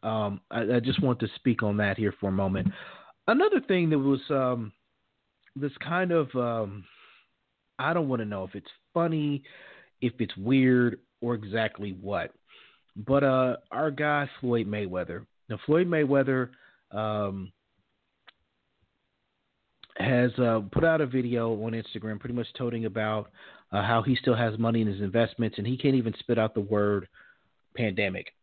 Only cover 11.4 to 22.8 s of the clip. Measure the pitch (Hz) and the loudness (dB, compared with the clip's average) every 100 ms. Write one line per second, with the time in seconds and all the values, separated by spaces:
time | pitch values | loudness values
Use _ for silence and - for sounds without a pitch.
11.4 | 104 110 110 - 101 90 95 98 85 - | -4 -2 -4 -4 -10 -8 -4 -4 -4 -10
12.4 | _ - - _ _ - 104 139 139 131 | _ -20 -20 _ _ -16 0 2 4 2
13.4 | 127 120 _ - 156 139 151 147 143 - | 2 -2 _ -4 -4 -2 0 0 -2 -6
14.4 | 127 117 101 104 101 90 85 87 104 _ | -2 0 0 -4 -4 -4 -6 -8 -12 _
15.4 | _ 110 - 156 180 165 147 139 135 131 | _ -10 0 2 2 2 2 2 2 0
16.4 | 123 - - _ _ 98 110 107 101 98 | -2 -8 -20 _ _ -6 -4 -2 -4 -6
17.4 | 95 _ _ _ _ _ _ _ - _ | -10 _ _ _ _ _ _ _ -20 _
18.4 | _ _ _ _ _ _ _ _ _ _ | _ _ _ _ _ _ _ _ _ _
19.4 | _ _ _ _ - - 104 123 123 113 | _ _ _ _ -20 -6 0 2 2 2
20.4 | 120 113 98 - 165 160 139 131 123 120 | 2 2 0 4 6 6 2 0 0 0
21.4 | 117 110 113 113 110 110 110 107 117 120 | 0 -2 -2 -6 -8 -10 -8 -8 -6 -6
22.4 | 113 - 123 117 | -6 -4 -4 -2